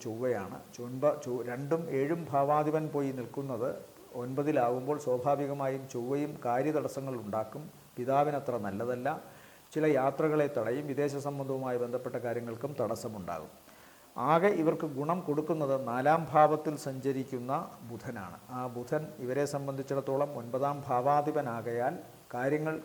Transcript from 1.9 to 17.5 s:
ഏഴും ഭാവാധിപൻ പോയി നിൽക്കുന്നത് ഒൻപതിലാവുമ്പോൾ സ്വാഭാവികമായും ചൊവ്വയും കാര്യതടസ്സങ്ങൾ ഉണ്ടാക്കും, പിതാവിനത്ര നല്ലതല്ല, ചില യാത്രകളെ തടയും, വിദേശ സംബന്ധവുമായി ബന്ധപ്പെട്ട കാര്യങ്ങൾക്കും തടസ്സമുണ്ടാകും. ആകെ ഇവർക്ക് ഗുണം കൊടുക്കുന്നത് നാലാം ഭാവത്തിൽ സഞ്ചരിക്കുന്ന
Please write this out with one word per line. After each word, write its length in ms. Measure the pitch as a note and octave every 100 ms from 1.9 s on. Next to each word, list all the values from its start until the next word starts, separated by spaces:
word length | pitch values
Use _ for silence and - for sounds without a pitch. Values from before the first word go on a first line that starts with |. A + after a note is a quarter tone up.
| C#3
ഏഴും 200 | C#3+ E3+ D3
ഭാവാധിപൻ 540 | C#3 C#3 D3 D3+ D#3 D#3
പോയി 160 | C#3+ C#3
നിൽക്കുന്നത് 560 | B2+ A2+ - C#3 A#2 C3 - - - - B2
ഒൻപതിലാവുമ്പോൾ 720 | B2 C#3 D3 C#3+ A#2+ B2+ C3+ D3
സ്വാഭാവികമായും 760 | - E3+ C#3 C#3+ C#3+ C#3+ C3+ C3+ C3
ചൊവ്വയും 400 | B2 A#2+ C#3+ D3 D3+
കാര്യതടസ്സങ്ങൾ 680 | B2 B2 D3 D3+ B2+ - C3+ B2
ഉണ്ടാക്കും, 380 | G2+ G#2+ A2 C#3+ D3+ - - -
പിതാവിനത്ര 580 | B2 C#3 D3 C#3+ C3 A#2 G#2
നല്ലതല്ല, 420 | G2 A#2+ B2 C3+ E3+ - - - - -
ചില 100 | D#3 D#3 C3+
യാത്രകളെ 460 | C3+ C#3 D#3 D3+ C#3+ B2+
തടയും, 280 | A2 C3 D3
വിദേശ 200 | C3+ C#3+ C#3 C#3
സംബന്ധവുമായി 520 | C#3 C3+ C3 C3 B2
ബന്ധപ്പെട്ട 320 | A#2+ A#2+ B2+ B2 A#2
കാര്യങ്ങൾക്കും 460 | A#2 A#2 A2+ C#3 -
തടസ്സമുണ്ടാകും. 720 | G#2+ A2 B2 G#2+ E2+ E2 D#2 - - - - - - -
ആകെ 340 | B2+ E3 G3+ F#3
ഇവർക്ക് 260 | D#3 D#3 D#3 C3
ഗുണം 200 | D3 F3+ E3+
കൊടുക്കുന്നത് 480 | D3 D#3 D#3+ C#3 C3+ B2
നാലാം 320 | A#2+ C#3 E3 D3
ഭാവത്തിൽ 420 | D3+ D3+ D3+ D#3 D3 C#3
സഞ്ചരിക്കുന്ന 640 | C3 C3 C3 B2+ B2+ B2